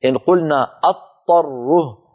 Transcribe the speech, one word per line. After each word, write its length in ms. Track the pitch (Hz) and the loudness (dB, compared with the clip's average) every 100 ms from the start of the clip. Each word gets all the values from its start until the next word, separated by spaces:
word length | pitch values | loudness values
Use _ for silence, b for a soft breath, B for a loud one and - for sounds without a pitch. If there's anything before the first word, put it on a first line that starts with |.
| - | -2
إن 120 | - | -2
قلنا 500 | - 180 165 143 127 - | 0 0 2 -2 -4 -4
أضطره 1120 | 160 190 - _ _ 170 156 131 120 165 156 107 _ | -4 -4 -8 _ _ 0 0 -6 -2 0 0 -8 _